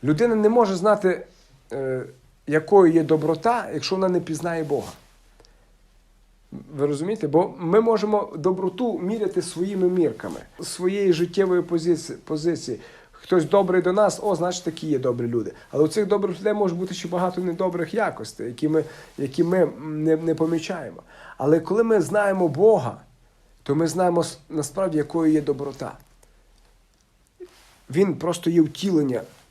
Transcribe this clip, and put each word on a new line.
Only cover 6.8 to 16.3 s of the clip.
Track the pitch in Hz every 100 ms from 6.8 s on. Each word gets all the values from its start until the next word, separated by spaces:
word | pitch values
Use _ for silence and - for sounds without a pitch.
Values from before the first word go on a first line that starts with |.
| 143
розумієте? | 143 170 214 151
Бо | 147 196 -
ми | 170 196
можемо | 226 220 208 214 - 165
доброту | 151 185 185 180 240 180
міряти | 180 226 202 185
своїми | - 160 190 202 180
мірками, | 180 156 113 101 73 - -
своєї | - - 185 202 196
життєвої | 160 175 175 190 180
позиці-, | 170 170 165 165 - 120
позиції. | - 156 160 160 - 110 - - -
Хтось | - - 185
добрий | 147 202 185 185
до | 180
нас, | 190 208 190
о, | 214
значить, | 175 175 180
такі | - 160 156
є | 139
добрі | 127 120 120
люди. | 117 101 - -
Але | 139
у | 151
цих | 208 208
добрих | 208 196